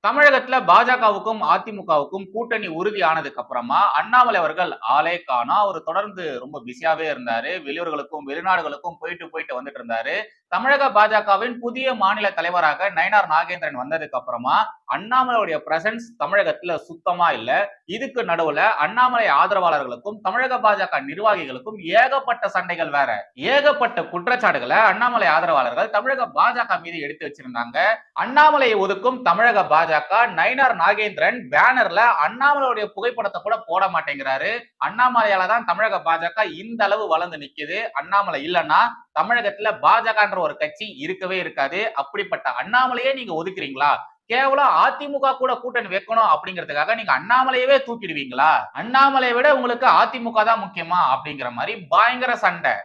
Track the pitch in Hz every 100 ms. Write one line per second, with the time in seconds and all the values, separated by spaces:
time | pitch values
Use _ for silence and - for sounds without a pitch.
0 | 208 269 294 262 254 254 196 220 240 247
1 | 220 196 214 220 156 185 226 202 165 151
2 | 143 190 190 208 233 220 196 165 202 202
3 | 170 160 143 - - 123 123 151 202 147
4 | 214 247 240 196 156 160 175 - 113 139
5 | 160 175 160 123 123 190 202 170 160 175
6 | 208 185 165 127 131 151 120 123 160 156
7 | 160 131 120 117 139 180 143 156 170 151
8 | 143 156 139 147 180 185 151 143 175 -
9 | 160 175 165 165 160 127 139 127 117 113
10 | 127 185 214 _ _ 180 247 277 277 208
11 | 214 214 208 196 240 240 233 247 262 240
12 | 247 214 202 180 170 180 156 147 196 170
13 | 180 208 180 156 170 175 156 123 135 160
14 | 151 127 123 120 127 175 220 - - 127
15 | 208 254 254 233 190 151 - 165 202 226
16 | - _ 190 202 170 151 175 156 - 165
17 | 185 175 170 131 113 160 202 - - 220
18 | 269 247 185 170 160 147 202 - 151 226
19 | 254 240 202 143 185 202 175 151 127 120
20 | 202 214 190 226 262 247 220 202 185 147
21 | 139 165 214 202 143 127 127 190 165 208
22 | 254 269 262 233 196 190 180 170 156 143
23 | 131 107 - 127 175 277 285 254 240 208
24 | 165 180 202 247 208 151 120 175 220 196
25 | 240 233 180 156 170 143 123 127 220 208
26 | 247 269 247 143 214 240 226 175 170 170
27 | 143 147 147 143 127 120 120 139 190 220
28 | _ - 196 277 302 302 254 208 190 190
29 | 240 262 247 180 240 208 151 151 165 151
30 | - 202 240 160 185 262 262 208 175 208
31 | 214 147 170 240 131 147 220 254 202 175
32 | 233 196 156 233 277 285 262 220 202 -
33 | 233 240 202 175 202 226 - 175 196 170
34 | 151 143 135 135 170 233 - _ 151 214
35 | 254 240 214 190 185 226 233 190 214 185
36 | 156 165 170 220 208 156 220 226 202 214
37 | 202 160 175 160 143 - 151 190 226 139
38 | 156 202 196 147 151 180 151 165 233 -
39 | _ 151 202 240 202 202 214 - 147 220
40 | 226 214 202 185 156 147 151 - 214 131
41 | 156 185 185 185 170 156 160 175 220 -
42 | 139 202 185 - 135 123 170 247 254 240
43 | 262 269 233 160 190 190 139 139 147 131
44 | - _ _ 240 269 269 269 165 233 277
45 | 285 277 269 254 247 233 240 240 202 190
46 | - 226 208 170 - 170 151 147 151 226
47 | 202 135 180 247 262 254 254 269 262 233
48 | 190 151 135 123 156 135 - 139 214 254
49 | 277 269 254 240 285 262 247 240 254 170
50 | 233 254 233 220 214 226 196 175 165 175
51 | 147 135 151 147 123 120 - 98 156 190
52 | 233 247 247 233 196 175 147 156